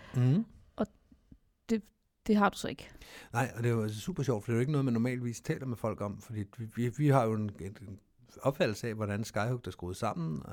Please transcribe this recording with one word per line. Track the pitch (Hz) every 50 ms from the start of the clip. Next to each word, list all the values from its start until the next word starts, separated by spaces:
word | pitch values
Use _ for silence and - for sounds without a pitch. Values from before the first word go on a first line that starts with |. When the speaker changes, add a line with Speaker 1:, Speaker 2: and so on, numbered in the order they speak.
| - - -
Speaker 1:
Mhm. | 127 123 127 139 202 226 - - - - - -
Speaker 2:
Og | - 226 - _ _ _ _ - _ _ _ - _ _ _ _ _ _ -
det, | 233 214 - _ _ _ _ _ _ _ - -
det | 214
har | 208 202 190
du | - -
så | - -
ikke. | - - - - - - - - - - - - -
Speaker 1:
Nej, | 120 131 113 - 117
og | 117
det | 120
er | 117
jo | 113 107 107
super | 107 107 - - 180 - 131
sjovt, | 135 120 104 -
for | -
det | 117
er | 113
jo |
ikke | 127 139
noget, | 156 143 135
man | 131 117
normalvis | 113 117 127 127 123 123 120 117 -
taler | - - 156 - 135
med | 131 117 -
folk | - 110 98 -
om, | 104 104 101 101
fordi | - - 113 104 101 - - -
vi, | 113 110 -
vi, | - 120 123 107 -
vi | 151 147
har | 135 135 117
jo | 110 110
en, | 107 107 104 104 -
en, | 82 95 95 -
en | - - 98 - _ _ _ _ - - - -
opfattelse | - 135 139 - 185 120 104 - - 120
af, | 110
hvordan | 107 107 101 101 104 113
Skyhugt | - - 107 101 120 127 120 - -
er |
skruet | 90 - 87 90 92 -
sammen, | 117 107 - 175 165 160 156 - 127 -